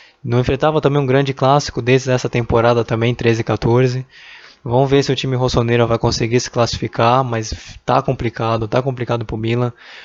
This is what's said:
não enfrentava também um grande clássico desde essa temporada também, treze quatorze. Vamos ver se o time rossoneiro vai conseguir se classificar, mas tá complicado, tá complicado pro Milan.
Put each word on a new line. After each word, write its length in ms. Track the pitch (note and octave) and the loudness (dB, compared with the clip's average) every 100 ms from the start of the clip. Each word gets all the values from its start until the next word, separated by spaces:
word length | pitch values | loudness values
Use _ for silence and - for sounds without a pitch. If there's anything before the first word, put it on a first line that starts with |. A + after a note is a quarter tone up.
| - _ | -20 _
não 180 | B2 A#2+ | -2 0
enfrentava 400 | B2+ C3+ D3 D#3 | 2 2 0 2
também 200 | C#3 C#3+ | 2 2
um 60 | C3+ | 2
grande 280 | C3+ C#3 | 2 2
clássico 480 | C3 C3 C#3+ - - | 0 2 2 0 -4
desde 280 | A#2+ C3 B2+ | 2 2 2
essa 200 | B2 A#2+ | -2 -2
temporada 520 | B2 A#2 A#2 A#2 A#2+ | -2 0 2 4 2
também, 320 | A2+ A2+ A#2 | 0 0 -2
treze 300 | A#2+ A#2 A2+ | 0 0 0
quatorze. 600 | A2+ A2 A#2 A#2 C3 B2+ C3 - - - - - | 0 -2 2 2 2 0 -8 -16 -20 -20 -20 -16
Vamos 260 | B2 A#2+ C#3 | -2 0 2
ver 120 | C#3 | 2
se 100 | C#3 | 2
o 40 | C3 | -2
time 200 | C3+ B2+ | -2 -2
rossoneiro 500 | B2+ - A#2 A#2+ A#2 | 0 0 2 2 2
vai 120 | A#2 | 0
conseguir 420 | A#2+ A#2 A#2 A#2+ | 0 -2 0 0
se 100 | - | -2
classificar, 720 | - A#2 - A#2+ - A#2 B2 | -2 -2 -2 -6 0 2 2
mas 300 | C3 A2+ A2 - - - | 0 -4 -6 -10 -14 -10
tá 160 | - B2+ | -2 0
complicado, 680 | C3 C3 A#2+ - A2+ A2+ A2 | 0 -2 -4 -4 -2 -2 -2
tá 140 | B2 | -2
complicado 440 | B2+ B2+ A#2+ A#2+ A2+ | -2 -4 -4 -4 -4
pro 100 | A2+ | -6
Milan. 340 | A2+ A#2+ B2 - - - | -2 -2 -2 -6 -18 -20